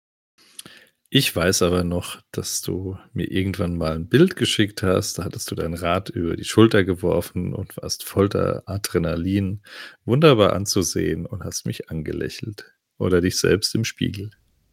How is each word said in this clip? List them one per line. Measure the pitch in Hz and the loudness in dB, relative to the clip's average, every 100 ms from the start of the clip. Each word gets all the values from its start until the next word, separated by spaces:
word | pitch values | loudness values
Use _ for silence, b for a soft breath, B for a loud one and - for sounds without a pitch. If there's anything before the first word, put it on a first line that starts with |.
| _ _ _ _ B B B B B B _ | _ _ _ _ B B B B B B _
Ich | 135 131 | 2 2
weiß | 92 85 92 | 2 2 2
aber | 87 90 | 2 2
noch, | 87 87 - - _ | 0 -2 -4 -12 _
dass | - - - | -8 -6 -6
du | - 92 95 92 - | -6 -6 -6 -10 -10
mir | - 85 | -6 -2
irgendwann | 90 95 90 87 85 | -2 -2 -2 -2 -2
mal | 80 80 | -2 -4
ein | 85 | 2
Bild | 127 185 - | 4 4 2
geschickt | 120 - 104 - | 0 0 -2 0
hast, | 95 95 98 - | 0 2 0 -6
da | - | -8
hattest | - - | -8 -8
du | 82 | -6
dein | 80 | -4
Rad | 85 87 92 - | -4 0 -2 -2
über | 90 85 82 | -4 -4 -4
die | |
Schulter | 82 - 113 107 | 2 6 6 6
geworfen | 92 90 90 82 - 90 92 | 2 0 0 0 -2 -6 -4
und | - 92 - | -6 -8 -10
warst | - - | -10 -10
voller | - 101 101 95 92 - - | -4 0 2 2 -2 -2 -6
Adrenalin, | 98 - 90 82 80 90 101 95 104 B B B B - | -8 -4 -2 0 -2 0 0 0 -4 B B B B 0
wunderbar | 131 160 120 95 | 4 6 8 6
anzusehen | 92 101 101 87 95 85 82 85 | 4 0 0 0 0 -2 -2 -6
und | 95 | -8
hast | 87 - 117 | -8 -8 -8
mich | - - | -8 -8
angelächelt. | 80 76 78 71 - - 107 - _ _ - | -8 -6 -6 -8 -8 -12 -12 -18 _ _ -4
Oder | 98 90 | 2 4
dich | 90 - | 2 2
selbst | 85 87 - 113 | 2 2 2 -2
im | |
Spiegel. | 113 - 87 98 104 - _ _ _ | -4 -2 -4 -4 -10 -14 _ _ _